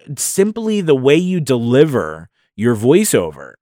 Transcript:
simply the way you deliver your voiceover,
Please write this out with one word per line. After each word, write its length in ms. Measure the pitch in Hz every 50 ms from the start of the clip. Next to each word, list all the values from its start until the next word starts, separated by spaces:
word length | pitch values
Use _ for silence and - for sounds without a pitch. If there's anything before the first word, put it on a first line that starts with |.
| _ - 143
simply 640 | - - - - 190 196 214 214 233 220 220 214 208
the 140 | 180 156 143
way 200 | 131 127 139 147
you 240 | 165 180 185 185 175
deliver 880 | 143 - 131 120 117 120 123 135 156 160 131 110 82 78 78 80 85 - _ _ _ _ -
your 200 | - 107 120 120
voiceover, 760 | 104 110 123 156 196 214 - - 110 90 80 73 69 69 60 - _